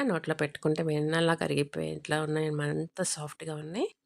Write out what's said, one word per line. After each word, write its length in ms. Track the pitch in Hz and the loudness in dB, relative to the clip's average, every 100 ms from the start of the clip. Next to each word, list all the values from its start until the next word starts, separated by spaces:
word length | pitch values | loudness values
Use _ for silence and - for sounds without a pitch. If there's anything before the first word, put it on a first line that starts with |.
నోట్లో 320 | 269 165 160 | 0 0 0
పెట్టుకుంటే 480 | 156 147 - 156 156 | 0 0 0 0 2
వెన్నలా 520 | 160 151 151 165 165 | 2 2 2 4 4
కరిగిపోయేట్లా 840 | 165 160 143 147 160 156 156 147 151 | 4 2 2 0 -2 -4 -6 -2 -2
ఉన్నాయి, 280 | 151 156 156 151 | 0 0 0 0
అంత 380 | 147 156 165 - 180 | 0 -2 -4 -4 -4
సాఫ్ట్‌గా 480 | - 151 - 160 151 | -4 -8 -10 -8 -8
ఉన్నాయి. 320 | 156 190 403 - | -6 -4 -4 -6